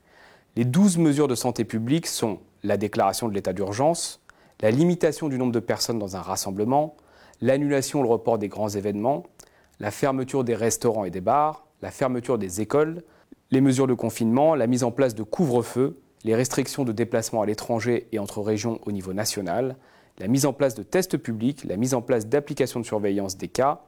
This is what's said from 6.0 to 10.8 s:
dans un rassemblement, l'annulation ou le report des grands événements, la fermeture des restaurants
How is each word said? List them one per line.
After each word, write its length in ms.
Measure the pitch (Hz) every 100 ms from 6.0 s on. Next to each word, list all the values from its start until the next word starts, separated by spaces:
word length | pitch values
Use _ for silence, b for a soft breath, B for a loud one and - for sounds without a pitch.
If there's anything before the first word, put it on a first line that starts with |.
dans 160 | 101 92
un 40 |
rassemblement, 760 | 87 95 101 98 110 139 156 b b b b _
l'annulation 600 | 120 135 143 139 131 151
ou 20 |
le 60 | 123
report 300 | 113 - 117
des 100 | 104
grands 200 | 98 107
événements, 540 | 104 101 101 113 151 - - b b b -
la 140 | 104
fermeture 500 | - 143 131 127 139
des 140 | 120 107
restaurants 480 | 113 110